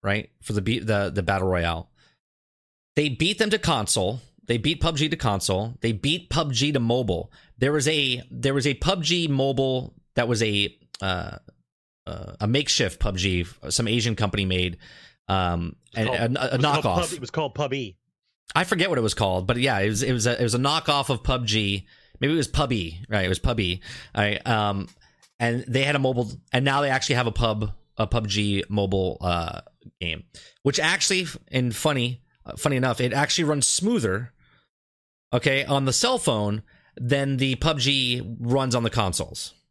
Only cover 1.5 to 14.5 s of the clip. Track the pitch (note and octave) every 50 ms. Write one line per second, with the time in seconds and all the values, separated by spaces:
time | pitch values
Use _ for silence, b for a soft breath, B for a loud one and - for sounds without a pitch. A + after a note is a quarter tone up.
1.5 | F#2 F2 E2+ E2+ E2 E2 - _ b b b b b b b _ _ _ _ _
2.5 | _ _ _ _ _ _ _ _ _ - D3 D3 B2+ - D#3 F#3 G#3 - A3 G#3+
3.5 | G3+ G#3+ - D#3+ D#3+ A#2+ G#2+ - - A2+ F#2 F#2 A#2 B2+ - - _ _ _ -
4.5 | A#2+ A#2 G2+ C3+ E3+ C#3+ - D#3+ D#3+ C#3 D#3+ D3+ D#3+ - - A#2 G2+ F#2+ - -
5.5 | G2 F#2 G#2+ A#2 A#2+ - - A#2 A2+ G2 - C#3 D#3+ F3+ - _ - D3 D#3+ D3
6.5 | B2+ A2 C3+ D3 D3 C3 A#2 A2+ A#2+ B2+ C3 G2 F2+ E2 - b b b b b
7.5 | b - B2 C#3 D3 D3+ B2+ D3 D#3+ D3+ C#3+ C3 B2+ B2 B2 - B2+ A#2+ A#2 C#3
8.5 | C3+ C#3+ A#2+ D3 C3+ - - D#3+ G3 F#3 D#3 C#3+ F3 F3+ E3+ D#3 C#3+ C3+ C3+ C#3
9.5 | C3+ B2 C3+ C3 C3 B2+ B2+ - - - _ _ _ - A#2+ A#2 A#2+ G#2+ A2+ A2
10.5 | G#2 G2+ G2+ G2 - _ _ _ - - G2 F#2+ F2+ F2+ E2 - - - _ -
11.5 | - _ _ _ _ _ _ _ _ _ _ - - - G2+ F#2+ - - G#2+ G#2
12.5 | A#2+ C#3 D3 - - - B2+ F#2+ - - - A2+ G2 F#2 F2+ G2 F#2 F2 F2 F2
13.5 | - - - C#2+ - - A#2+ G#2+ A2+ A#2+ A2 A#2+ A2 - A2 G2 F2+ G#2 G2 F#2